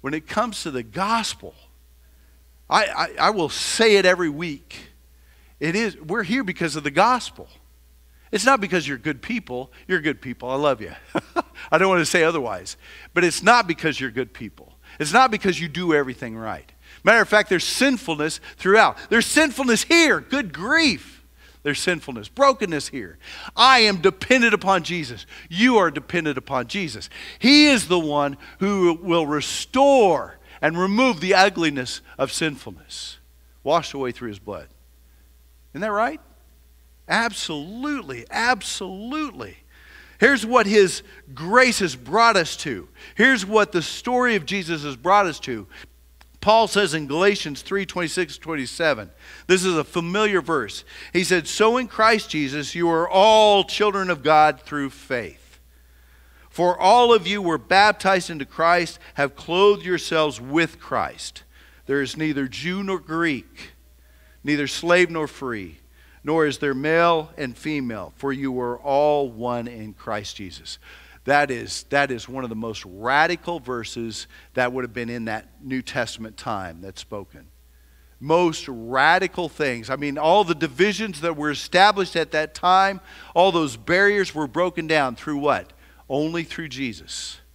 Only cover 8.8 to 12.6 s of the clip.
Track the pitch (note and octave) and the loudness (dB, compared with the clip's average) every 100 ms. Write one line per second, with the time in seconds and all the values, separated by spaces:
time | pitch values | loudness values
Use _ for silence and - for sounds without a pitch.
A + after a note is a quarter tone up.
8.8 | C#3+ C3+ D#3 D3 - A#3 - B2 C3+ - | -4 -6 -6 -8 -8 -8 -8 -10 -10 -18
9.8 | - F3+ D3+ B2 C3 A#2+ B2 C3+ D3 B2 | -6 -2 -2 -4 -10 -10 -6 0 0 0
10.8 | F#2 - - C3+ - E4+ - - - D#3+ | -6 -16 -8 -8 -4 -8 -8 -18 -2 2
11.8 | F#3+ F3+ D3+ F#3 D#3+ E3 A#2+ F#2 | 2 2 2 2 2 0 -6 -10